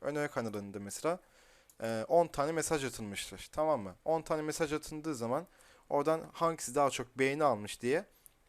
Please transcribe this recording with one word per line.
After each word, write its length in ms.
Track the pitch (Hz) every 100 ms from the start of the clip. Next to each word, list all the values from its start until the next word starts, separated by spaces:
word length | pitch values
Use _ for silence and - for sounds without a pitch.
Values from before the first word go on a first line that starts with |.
Ön 140 | 135 147
öğe 120 | 147
kanalında 520 | 131 113 104 101 98
mesela, 400 | 101 - 156 180 - _ - _ _ -
e, 220 | 113 113 110
on 200 | 170 165
tane 240 | - 143
mesaj 320 | 165 - 156
atılmıştır. 640 | 131 113 104 98 - 92 -
Tamam 280 | - 156 139
mı? 140 | 95 87
On 180 | - 160
tane 200 | 156 156
mesaj 300 | 151 151 156
atıldığı 420 | 151 - 151 156
zaman 320 | 127 117 139 180 _ - - -
oradan 420 | 143 143 160 156
hangisi 420 | - 165 160 -
daha 160 | 139 139
çok 280 | - 123 127
beğeni 260 | 135 147
almış 380 | 147 107 104 -
diye, 220 | 120 156 208 _ - _